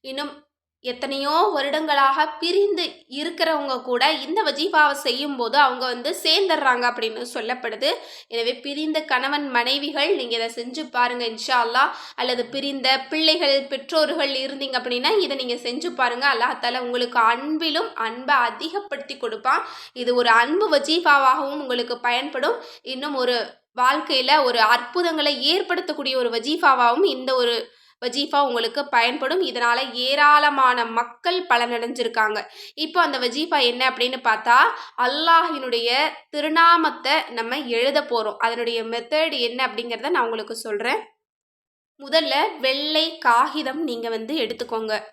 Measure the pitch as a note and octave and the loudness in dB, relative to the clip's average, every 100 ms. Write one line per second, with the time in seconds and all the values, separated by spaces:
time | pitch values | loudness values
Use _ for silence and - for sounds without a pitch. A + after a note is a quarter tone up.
0 | C4+ C4 D4 - _ _ _ _ B3 A#3+ | -10 -8 -8 -10 _ _ _ _ -10 -8
1 | C4+ C#4 C#4 D#4 G#4 D#4 C#4 D4+ D#4 C#4+ | -6 -4 0 2 2 2 -2 -2 0 4
2 | C4+ D4 D#4+ D#4+ E4+ F#4 G4+ F4+ E4+ - | 4 2 0 -2 0 2 2 0 -4 -8
3 | _ C4 D#4 E4+ E4 D#4 C#4+ B3+ B3 A#3+ | _ -8 -8 -2 0 0 -2 -6 -2 2
4 | C#4 D4+ C#4 F#4+ D#4+ C#4 E4 D#4+ D4 C#4 | 2 2 -2 -2 -2 -2 0 4 4 2
5 | C#4 B3 D4 C4+ A3+ C4+ C#4 B3 B3+ B3 | -4 -4 -4 -4 0 4 4 2 -4 -4
6 | C4 F#4 D#4+ E4 F#4+ D#4 C4+ B3 A#3+ A#3+ | -6 -4 0 2 2 2 2 2 0 -2
7 | A3 A3 A#3+ C4 A3 B3 A#3 A3 C#4 - | -6 -6 -8 -8 -6 -6 -6 -2 -2 -2
8 | - - - A#3 A#3 A#3+ C#4 C#4+ D#4 D#4 | -8 -20 -10 -4 -4 -4 -8 -6 -2 -2
9 | D#4 B3+ C4+ D4 C#4+ B3 A#3+ C#4 C#4+ C#4+ | 0 -2 0 -4 0 0 0 -2 -2 -2
10 | D4+ F4+ A#3+ A3+ A3+ A#3 A#3+ C4 D4+ B3 | 0 0 -2 -4 -4 -6 -10 -10 -8 -2
11 | A#3+ B3 A#3 A3+ - B3+ A#3 A#3+ D4 - | -2 -2 -6 -6 0 0 2 2 2 0
12 | - - B3+ B3 A#3 C#4 C#4 C#4 B3+ C4 | -14 -6 -4 -2 -4 -4 -4 -2 2 2
13 | B3 D#4 D#4+ D#4+ D4 C#4 C4+ C4+ - E4 | 0 0 2 4 2 2 0 -8 -2 0
14 | D4+ D#4+ C#4 C4+ C4+ C4+ C4+ B3+ B3 B3 | 2 0 -2 -2 -6 -6 -4 -4 -2 -2
15 | C#4+ A4 D#4 C#4 B3 A#3+ B3 B3 - B3 | 2 2 0 -2 -4 -6 -6 -6 -6 -2
16 | B3 A#3+ C#4 B3 B3 B3 A#3+ B3+ B3 B3 | -2 2 0 2 0 0 -4 -4 -4 -2
17 | A#3+ B3 A3+ A#3+ C#4+ D#4 D#4+ D4+ A4 - | 0 2 2 2 -2 -2 0 -2 -4 -4
18 | A3+ A#3 C4 C#4+ A#3 A3 D#4+ F#4+ G4+ C#4 | -6 -6 0 2 2 -4 -8 -8 -8 -10
19 | C#4 C4+ A#3 G#3+ B3 D#4 - - - - | -10 -10 -8 -4 0 0 -2 -14 -18 -6
20 | A#3+ B3 A#3+ A3+ B3 F4 G#4 D4 C#4 E4 | -2 2 6 6 4 2 4 2 2 0
21 | D#4+ C#4 C4+ C4 C#4 D4 C4+ B3 A#3+ A#3+ | 4 6 6 2 0 -6 -4 -4 -4 -2
22 | A#3+ A#3+ C#4+ C4 C#4+ - - - - C4 | 0 -2 -2 -2 -2 -2 -8 -18 -12 -8
23 | D4 C#4 B3 A#3+ G3+ - _ - B3 D4 | -6 -2 0 0 -4 -10 _ 0 2 2
24 | D4+ C#4 B3+ D4+ B3+ A#3+ A3 A#3+ - F4+ | 0 0 4 4 4 4 4 4 2 0
25 | F4 D#4+ D4 C4+ C#4 F4+ - F4 F4+ D4 | 0 2 0 0 0 0 0 -2 -2 -4
26 | C#4 C4 A#3+ A#3 A#3 E4 E4+ B3+ A#3+ B3 | -2 -2 0 -2 -2 2 4 6 4 4
27 | F#4+ C4 B3+ C4 A#3+ A#3 - _ _ _ | 2 0 -2 0 2 0 -6 _ _ _
28 | B3 A3 C#4+ C#4+ C#4 A#3+ A3+ B3+ C#4 A#3+ | -6 -4 0 2 2 0 -2 -4 0 2
29 | A#3 C#4+ C4 F4+ D4+ B3 A#3+ A#3+ C4+ A#3 | 2 0 -2 0 -2 0 2 2 -2 -4
30 | B3+ C#4+ D4 D4 D4 C#4 B3+ B3 A3+ A3+ | -2 4 6 6 4 4 2 2 0 -2
31 | - - F4 F#4 F4+ A#3+ A#3+ A#3 A#3 B3+ | -4 -4 -2 -2 2 2 2 -2 -4 -4
32 | A#3 A#3 G#3+ G#3+ - - - - D#4 E4+ | -4 0 0 -2 -8 -18 -20 -8 -4 0
33 | D#4+ C4+ B3 B3+ E4 D4+ B3 A#3+ C4 B3+ | 0 0 -2 -2 -2 2 2 2 0 2
34 | B3 B3+ B3 G#3+ A#3 A#3+ F4+ A4+ - - | -2 0 0 0 4 6 6 2 -12 -2
35 | B3 C#4+ E4 E4 F4 D4 C4 A#3 A#3 B3+ | -2 0 4 4 4 -4 -4 -2 0 0
36 | D4+ - _ D4 D4 D#4+ E4+ E4+ D#4+ - | 0 -4 _ -4 0 4 6 6 4 -2
37 | C4 D#4 - A#3+ A3+ C4+ B3+ A#3 B3+ D4 | 0 0 0 -6 -4 -4 -2 0 2 0
38 | C#4+ A#3 G#3+ G3+ A3+ A#3 A#3+ A#3 A3+ A#3 | 0 -2 -2 -2 -2 0 -4 -4 -4 -6
39 | A#3 D4+ D#4+ C#4+ A#3 B3 C4 - A#3+ A3+ | -2 0 0 0 -4 -2 -4 -4 -6 -6
40 | C4+ E4+ A#3 A3+ G#3+ A3+ A3+ G#3 A3+ D4+ | -2 0 0 -4 -8 -10 -6 -4 -2 -4
41 | - _ _ _ _ _ _ _ _ _ | -6 _ _ _ _ _ _ _ _ _
42 | C#4 D#4+ D4+ C4+ G4 E4 C4 C#4 D4+ D#4 | 0 0 2 0 0 0 -2 0 0 0
43 | D#4+ D#4+ B3+ A#3 C#4+ D4+ C4 C#4 D#4 A#3 | 0 0 2 4 4 0 -4 -4 -4 -4
44 | A#3 A3+ A3 D#4 A3 A#3 A#3+ A3+ A3 G#3+ | -4 -6 -4 -4 -2 -4 -6 -4 -2 -4
45 | - | -6